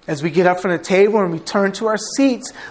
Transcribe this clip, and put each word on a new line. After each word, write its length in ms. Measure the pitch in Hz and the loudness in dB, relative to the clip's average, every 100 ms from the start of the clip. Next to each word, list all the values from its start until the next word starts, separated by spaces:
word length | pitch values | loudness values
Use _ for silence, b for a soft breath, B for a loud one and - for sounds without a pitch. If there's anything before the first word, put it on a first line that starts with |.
| - | -8
As 160 | 156 | -4
we 60 | 160 | -2
get 180 | 151 180 | 2 2
up 120 | 180 | 2
from 120 | 190 | 0
the 60 | 170 | -4
table 420 | - 185 208 214 | 0 4 4 4
and 120 | 185 | 0
return 380 | 165 - 208 196 | -2 -4 0 0
to 140 | 190 220 | 0 -2
our 100 | 214 - - | -2 -4 0
seats, 360 | 277 233 - B B | 2 0 -6 B B